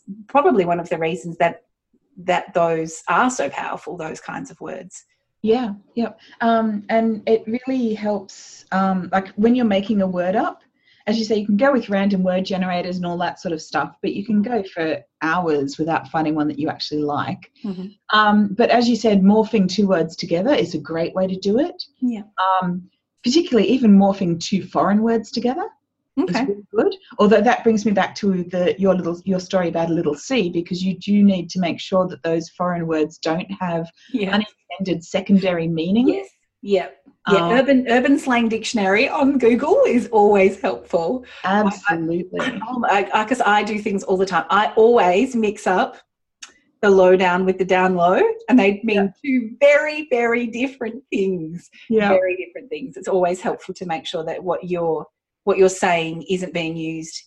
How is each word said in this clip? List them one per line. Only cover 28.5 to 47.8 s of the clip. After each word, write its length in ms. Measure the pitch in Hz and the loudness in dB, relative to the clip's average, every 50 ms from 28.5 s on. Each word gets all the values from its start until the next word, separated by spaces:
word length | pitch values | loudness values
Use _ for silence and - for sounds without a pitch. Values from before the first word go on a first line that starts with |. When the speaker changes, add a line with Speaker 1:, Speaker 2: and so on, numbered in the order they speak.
| 185 180 180 160 - 190 | -2 0 0 0 0 2
Speaker 2:
your 160 | 196 190 180 | 2 2 2
little, 260 | 185 170 165 170 175 - | 2 -2 -4 -6 -4 -4
your 140 | 196 185 180 | -4 -4 -4
story 280 | - - 196 185 175 165 | -2 -2 -2 0 0 0
about 220 | 165 165 165 170 | -2 -2 -2 0
a 20 | |
little 220 | 165 170 - 147 147 | 0 0 0 -2 -4
C, 340 | - - - 269 240 190 175 | -4 -4 -2 0 0 0 0
because 340 | 175 170 175 - 185 175 | -2 -4 -4 -4 -4 -4
you 140 | 185 190 185 | -2 -4 -4
do 260 | - - 196 208 208 202 | -4 -2 0 4 6 6
need 260 | 202 190 180 170 170 | 4 4 2 -4 -6
to 100 | - 185 | -4 -4
make 200 | 175 160 - - | -2 -2 -4 -6
sure 260 | - - 196 185 185 185 | -6 -2 0 0 0 0
that 140 | 190 - | -4 -6
those 260 | - 165 165 165 165 - | -4 -2 -2 -2 -4 -6
foreign 360 | _ - 180 180 175 170 165 | _ -6 -4 -4 -4 -4 -4
words 320 | 160 160 156 156 156 - - | -2 -2 0 -2 -2 -4 -6
don't 320 | - 165 160 175 175 - 196 - | -4 -4 -4 -4 -6 -8 -8 -8
have 300 | 185 175 170 165 165 - _ _ - - | -6 -4 -4 -6 -6 -8 _ _ -10 -8
Speaker 1:
Yeah. 180 | - 226 202 190 196 208 214 - _ _ _ - - - | -6 -4 -2 -2 -2 -2 -2 -4 _ _ _ -16 -10 -8
Speaker 2:
unintended 260 | 190 185 165 170 - | -4 -4 -4 -6 -4
secondary 600 | - - 190 190 - 202 190 196 185 175 165 165 | -6 -6 -4 0 2 2 2 2 0 -2 -2 -2
meaning. 420 | 165 165 160 160 180 202 233 254 294 | -4 -4 -4 -2 0 0 2 2 2
Speaker 1:
Yes. 200 | - 392 - - _ _ _ _ _ _ | 0 -2 -6 -12 _ _ _ _ _ _
Yeah. 260 | - 202 202 180 165 - - _ _ _ _ _ - 175 | -4 -2 0 0 0 -4 -12 _ _ _ _ _ 0 2
Yeah. 100 | 190 175 170 | 2 2 2
Speaker 2:
Um, 60 | 170 233 262 | 2 2 2
Speaker 1:
Urban, 280 | 254 277 277 254 - 233 | 4 4 2 2 2 2
Urban 300 | 240 254 254 285 285 302 | 2 2 4 2 2 2
Slang 300 | - 269 240 240 233 220 | 0 0 0 0 0 0
Dictionary 600 | 220 220 - - - 214 196 190 196 220 262 277 | -2 -4 -4 -4 -2 0 2 2 2 2 2 0
on 300 | - 302 277 269 294 254 | 0 2 2 2 2 4
Google 440 | 240 226 247 226 277 311 392 571 523 262 | 4 4 4 2 2 2 4 4 4 4
is 180 | 233 247 202 - | 2 0 0 2
always 480 | 226 208 208 208 208 196 190 196 196 - | 2 4 6 6 6 6 4 4 2 0
helpful. 640 | - 190 190 - - - - 170 165 175 254 254 - - - - | -4 -4 -4 -6 -4 -4 -2 -2 -2 -2 -4 -6 -8 -14 -14 -6
Speaker 2:
Absolutely. 960 | - 185 196 208 208 196 196 - - 208 190 165 160 165 170 180 180 - - - | -2 0 0 2 0 0 -2 -2 -2 -2 -2 -2 -2 -2 -4 -4 -6 -6 -8 -6
Speaker 1:
I, 40 | - | -6
I, 160 | 262 - 196 202 233 | -6 -6 -8 -10 -8
oh 100 | 254 240 | -6 -2
my, 320 | - 156 190 202 190 - | 0 0 0 0 0 0
I, 120 | - 214 214 | -2 -2 -2
'cause 160 | - 262 247 226 | -2 -2 0 2
I 180 | 202 - 277 - | 2 2 2 0
do 140 | 214 214 208 | -2 -4 -6
things 220 | 208 220 196 190 - | -4 -4 -4 -4 -2
all 120 | - 190 | -2 0
the 100 | 185 196 | 0 0
time. 180 | 185 180 160 - - | 0 -2 -2 0 0
I 220 | 185 202 220 - - | 0 2 0 2 4
always 580 | 220 220 233 240 226 180 180 180 202 262 262 - | 4 6 6 6 6 4 4 2 2 0 0 0
mix 320 | 226 214 202 208 - - | -2 -2 -2 -4 -2 -2
up 300 | 202 180 196 247 - - - _ _ _ _ _ _ _ _ - - _ _ _ _ _ _ | 0 0 0 0 -2 -6 -12 _ _ _ _ _ _ _ _ -20 -20 _ _ _ _ _ _
the 100 | - 202 | 2 4
low 260 | 196 185 185 180 185 | 6 8 8 6 6
down 280 | 185 190 180 175 185 190 | 6 4 2 2 2 0
with 140 | 190 185 190 | 0 0 -2
the 60 | 185 | 0
down 320 | 180 185 185 | 0 2 2